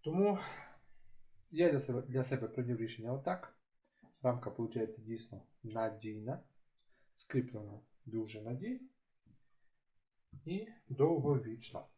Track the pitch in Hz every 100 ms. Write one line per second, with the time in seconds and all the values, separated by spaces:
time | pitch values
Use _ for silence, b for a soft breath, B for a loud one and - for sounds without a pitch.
0 | - 170 202 190 B B B B B B
1 | B B - - - 156 170 143 - 120
2 | 127 127 127 127 113 - 123 117 113 -
3 | 113 135 139 180 - _ _ _ _ b
4 | b _ 127 120 107 - 113 120 110 -
5 | 110 113 - 92 - _ 113 110 113 104
6 | 107 107 107 - - _ _ _ _ _
7 | _ - - 135 123 113 104 104 - _
8 | - 113 110 110 110 127 202 254 254 _
9 | _ _ _ - _ _ _ _ _ _
10 | _ _ _ 139 - 185 220 - _ 131
11 | 151 160 139 135 113 110 - - -